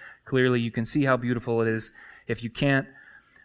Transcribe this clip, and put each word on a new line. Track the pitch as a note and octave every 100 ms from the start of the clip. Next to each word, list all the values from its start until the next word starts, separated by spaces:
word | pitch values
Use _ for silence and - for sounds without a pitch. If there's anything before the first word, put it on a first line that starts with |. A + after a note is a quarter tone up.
| - -
clearly. | - C3 B2+ B2
You | A#2
can | A#2
see | A2+ D3+
how | C3+ B2+
beautiful | A#2+ A#2+ A#2+ A#2
it | A2+
is. | A2+ A2 - - - -
If | A2
you | A2+
can't, | - C#3+ C3+ - - - - _ -